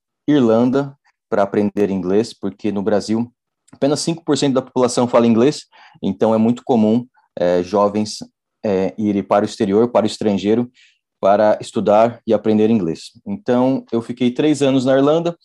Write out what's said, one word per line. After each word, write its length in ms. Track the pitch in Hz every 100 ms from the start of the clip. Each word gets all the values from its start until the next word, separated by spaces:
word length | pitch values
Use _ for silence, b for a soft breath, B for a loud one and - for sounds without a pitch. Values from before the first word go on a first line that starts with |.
| _ _ -
Irlanda 720 | 147 117 113 127 135 143 139 _ _ _
para 140 | 104
aprender 480 | 98 107 104 104 101
inglês, 420 | 95 90 98 117
porque 400 | - 101 - 107
no 100 | 101
Brasil 480 | 101 104 98 110 120 _ _ _ _
apenas 300 | - 135 147
cinco 240 | - 170
por 140 | - 139
cento 160 | 147
da 80 | 123
população 440 | - 127 123 - 123
fala 200 | 123 117
inglês, 400 | 113 123 - - b b b
então 320 | 95 95 110
é 40 | 110
muito 240 | 113 120
comum, 420 | - 120 107 117 123 _ _ -
eh, 240 | 87 90
jovens, 580 | 90 101 101 104 104 - - _ _ _
eh, 300 | 110 95 95 -
irem 260 | 104 101
para 220 | 98 104
o 20 | 107
exterior, 420 | - 104 101 120
para 140 | 123
o 20 | 110
estrangeiro, 640 | - 107 98 98 113 123 b b b _ _
para 380 | 95 104 107 104
estudar 640 | - 117 104 104 120 120 -
e 60 |
aprender 380 | 104 113 107 110
inglês. 400 | 113 82 80 - 117 -
Então, 580 | 101 - 123 127 131 123
eu 80 | 117
fiquei 300 | 113 120 123
três 320 | 123 151 143
anos 220 | 139 131
na 100 | 127
Irlanda 420 | 135 139 160 170 170